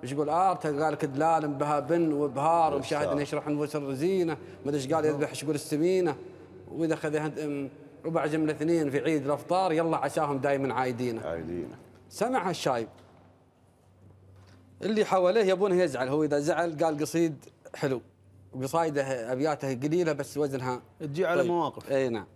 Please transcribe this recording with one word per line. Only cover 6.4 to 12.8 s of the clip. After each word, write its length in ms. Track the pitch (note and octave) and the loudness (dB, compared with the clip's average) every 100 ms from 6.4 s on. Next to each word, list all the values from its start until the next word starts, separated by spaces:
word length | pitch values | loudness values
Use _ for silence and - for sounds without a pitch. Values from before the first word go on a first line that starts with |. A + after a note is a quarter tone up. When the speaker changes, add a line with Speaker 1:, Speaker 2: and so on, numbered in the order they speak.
| - - - | -20 -20 -14
Speaker 1:
وإذا 240 | C3 E3 D#3 | -4 -2 0
خذ 200 | D#3+ D3+ | 0 -2
يهنت، 240 | D3+ C3+ | -2 -4
أم، 300 | D3+ C#3+ C3+ - - - - | -6 -4 -6 -10 -20 -10 -4
ربع 200 | D#3+ D3 | -2 0
جملة 280 | D#3 D#3 | 0 0
اثنين 360 | D3+ D3+ E3+ D3 | 0 2 2 2
في 100 | C#3 | 0
عيد 260 | C3 D#3 C3+ | 2 0 0
الأفطار، 460 | C#3+ - F3+ F#3 | -2 0 0 2
يلا 260 | D#3+ E3 D#3 | 2 2 0
عساهم 400 | C#3 E3+ D3+ C#3 | 0 0 0 0
دايمًا 360 | C#3 C#3 C3+ | 0 0 0
عايدينه. 540 | A#2 B2+ A#2+ B2 A2+ D2+ | 0 -2 0 -2 -2 -4
Speaker 2:
عايدينه. 480 | E2 D#2+ F2 D#2 G#1+ - - - | -6 -6 -6 -8 -12 -20 -20 -20
Speaker 1:
سمع 400 | - A3+ B3+ F#3 | -4 -2 0 -2
هالشايب. 380 | E3 - B2 | -2 0 0